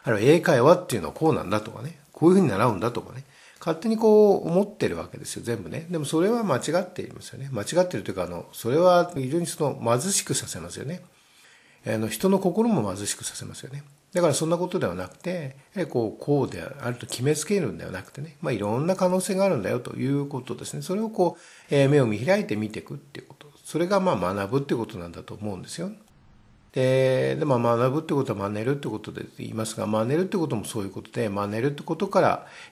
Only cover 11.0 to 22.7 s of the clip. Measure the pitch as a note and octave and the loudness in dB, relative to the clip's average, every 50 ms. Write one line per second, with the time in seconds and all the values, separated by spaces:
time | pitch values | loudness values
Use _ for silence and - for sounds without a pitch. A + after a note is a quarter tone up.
11 | - - _ _ _ _ _ _ - - - _ _ _ _ _ - A2+ A2 A2 | -12 -18 _ _ _ _ _ _ -20 -20 -20 _ _ _ _ _ -6 -4 -4 -2
12 | A2 A2 - - F#3+ F#3+ G3 F#3+ G3 F3+ E3 A3 A3+ A#3 G#3 C#3 G#2 G2 F#2 G2+ | -2 -4 -2 0 2 2 4 4 2 0 0 2 2 2 2 2 0 -2 -4 -4
13 | G2+ - - - - - - - G#2 G2 G2 - - - C#3 C#3+ - - _ _ | -6 -6 -6 -6 -8 -12 -10 -10 -12 -12 -14 -14 -14 -14 -14 -14 -16 -18 _ _
14 | _ _ - F3 F3 D#3 C3+ - D#3+ D#3+ F3 E3+ F3+ F3 - F3 B2+ F#2 F2 F#2 | _ _ 0 2 2 2 2 2 0 0 0 0 0 -2 -2 -2 -2 -2 -2 -4
15 | F#2 - - - - E3+ F#3 E3+ C#3+ C3 - - - _ - G3 D#3+ - - B2+ | -8 -10 -12 -10 -8 -8 -6 -6 -8 -10 -12 -16 -20 _ -8 -6 -6 -2 -2 -2
16 | A2+ G2+ - - - C#3+ D3 C#3 A#2+ - - E2+ E2 - - - A#2 A#2+ B2 - | -2 -2 -4 -4 -2 0 2 2 2 0 -4 -8 -10 -12 -10 -8 -6 -6 -6 -6
17 | B2 - - - B2+ D3 D#3 D3 - - G#3 G3 D3+ G2+ E2+ E2+ E2+ F2+ F#2 F#2 | -8 -10 -6 -2 0 0 0 0 0 0 0 0 0 -2 -4 -8 -10 -10 -10 -10
18 | - - - C#3 D3+ E3 - _ E3+ D3 A#2+ G2 G#2 G#2 A2+ C3 D#3 F3+ F#3 - | -12 -14 -14 -14 -14 -14 -12 _ -4 -4 -2 -2 -2 0 0 0 0 0 2 2
19 | F#3 F3+ F#3 F#3 F#3 G#3+ F#3+ F#3+ G3 G3 E3 A2+ F2+ G#2+ A#2+ - - - - A#2+ | 2 2 2 2 0 0 0 2 2 2 2 0 0 0 -2 -2 -4 -6 -6 -4
20 | B2 C3+ C#3 C#3+ C#3+ C#3+ D3 B2 B2 - - - - - - D3 C#3+ - F#3 G#3+ | -2 0 0 0 -2 -4 -6 -8 -8 -8 -8 -8 -10 -10 -10 -8 -6 -4 -4 -4
21 | A3 A3 A3 G3+ F3+ E3+ - - - - - - - - D3 C#3 C#3 C3+ D3 D3 | -4 -2 0 0 0 0 0 -4 -12 -20 -20 -20 -4 0 4 4 6 6 6 6
22 | B2+ A2 G#2 G2 B2+ F3 G3 G#3+ - - G#2 G#2+ G#2+ G#2 | 4 4 0 0 2 2 2 2 0 -2 -4 -4 -4 -4